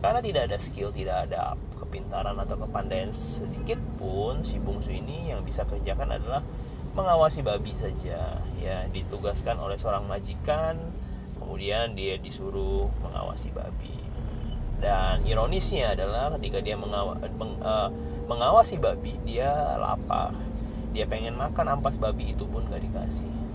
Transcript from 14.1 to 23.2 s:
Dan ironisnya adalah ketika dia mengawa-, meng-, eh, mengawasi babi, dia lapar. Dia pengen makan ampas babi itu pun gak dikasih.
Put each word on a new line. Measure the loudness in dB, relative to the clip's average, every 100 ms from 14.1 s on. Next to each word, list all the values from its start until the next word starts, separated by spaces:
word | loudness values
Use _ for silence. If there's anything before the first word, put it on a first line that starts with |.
| -6 -4 -4 -4 -2 -2 2
Dan | 4 6 6 4 6
ironisnya | 6 4 4 2 2 2 2
adalah | 0 2 0 0
ketika | -2 -2
dia | 0 -2
mengawa-, | -2 0 0 -2 -6
meng-, | -4 -4 -2 2
eh, | 2 2 -2 -6 -6 -2
mengawasi | 2 8 10 10 6
babi, | 2 2 -2 -4 -2
dia | 0 2 2 2 2
lapar. | 2 0 2 0 2 -2 -4 -4 -4 -4 -2
Dia | -2 0
pengen | 0 -2
makan | -2 -2 0 2 2
ampas | 2 2
babi | 0 0 -2 -2
itu | -2
pun | -2 -2
gak | -2 -2
dikasih. | -2 -2 -2